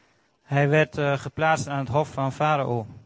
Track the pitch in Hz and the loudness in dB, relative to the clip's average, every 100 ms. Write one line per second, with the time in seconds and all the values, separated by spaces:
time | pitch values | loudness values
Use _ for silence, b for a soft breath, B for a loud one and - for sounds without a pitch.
0 | b b b b - 139 143 151 151 - | b b b b -4 0 4 4 2 0
1 | 143 139 - - 160 156 143 143 127 135 | -2 -2 -4 -2 2 2 0 -4 -2 0
2 | 156 - 135 127 151 151 131 120 104 - | 0 -2 -4 0 2 2 0 -4 -6 -12